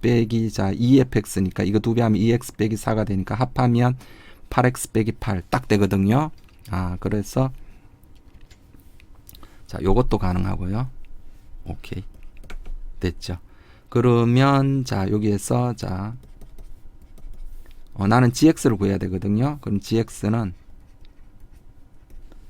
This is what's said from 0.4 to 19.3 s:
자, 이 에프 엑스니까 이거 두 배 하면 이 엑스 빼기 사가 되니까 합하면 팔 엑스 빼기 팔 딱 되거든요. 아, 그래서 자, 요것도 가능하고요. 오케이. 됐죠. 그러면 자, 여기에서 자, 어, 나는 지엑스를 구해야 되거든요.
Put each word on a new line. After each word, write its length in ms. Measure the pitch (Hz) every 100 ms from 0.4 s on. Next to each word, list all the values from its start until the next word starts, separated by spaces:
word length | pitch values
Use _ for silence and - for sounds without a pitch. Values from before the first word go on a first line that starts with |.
| 113
자, 220 | 107 98
이 260 | 87 120 135
에프 180 | 127 110
엑스니까 460 | 104 95 95 -
이거 160 | 98 104
두 120 | 117
배 80 | 113
하면 180 | 117 104
이 140 | 113
엑스 240 | 117 - -
빼기 200 | 107 107
사가 280 | - 110
되니까 300 | 104 95 95
합하면 640 | 104 127 - 123 120 123 127 - - - - -
팔 160 | -
엑스 260 | 123 123 -
빼기 220 | 113 110
팔 300 | - - 92
딱 260 | - - -
되거든요. 640 | 107 98 98 98 127 156 - - - -
아, 260 | 92 90 90
그래서 540 | 98 104 98 123 135 - - - - - - - - - - - - - - - - - - - - - -
자, 100 | -
요것도 340 | 92 117 127 107
가능하고요. 720 | 92 90 95 90 90 107 131 - - - - - - - -
오케이. 360 | - - - - - - - - - - - - -
됐죠. 360 | 92 - - 87 - - - - -
그러면 960 | 120 123 117 117 123 139 139 139 139 127
자, 240 | 101 95
여기에서 640 | 107 107 101 - 120 123
자, 420 | 113 98 92 104 120 - - - - - - - - - - - - - - - - -
어, 140 | - 98
나는 260 | 120 120
지엑스를 460 | 123 156 - 135 101
구해야 180 | 98 95
되거든요. 640 | 95 92 101